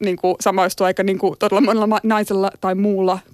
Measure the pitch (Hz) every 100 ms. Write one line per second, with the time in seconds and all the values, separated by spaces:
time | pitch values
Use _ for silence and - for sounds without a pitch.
0 | 202 180 185 175 208 190 185 - 185 185
1 | 196 190 190 - 220 196 277 220 214 214
2 | 220 214 208 196 196 - 190 185 208 190
3 | 185 185 -